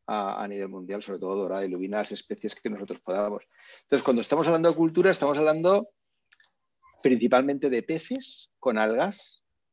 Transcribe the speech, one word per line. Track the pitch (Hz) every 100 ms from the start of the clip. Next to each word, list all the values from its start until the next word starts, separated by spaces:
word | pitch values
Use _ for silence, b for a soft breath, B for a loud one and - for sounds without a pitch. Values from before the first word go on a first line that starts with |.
| -
a, | 107 98 -
a | 101
nivel | 101 98
mundial, | 95 90 101
sobre | 104 92
todo | 92 98
dorada | 92 95 98
y |
lubina, | 90 92 104
las | 104
especies | 104 - 104 107 -
que | 120
nosotros | 104 101 95
podamos. | - 95 104 101 - b b b
Entonces, | _ 139
cuando | - 120
estamos | 113 147 156
hablando | 165 165
de | 160
cultura, | 165 160 185
estamos | 180 143 147
hablando | 156 156 175 202 233 _ _ _ _ _ _ _ _ _ _ _
principalmente | 131 123 117 123 139 143 143
de | 120
peces | 110 160 - 262 - - - _
con | 131 110
algas, | 107 113 185 202 - - _ _ _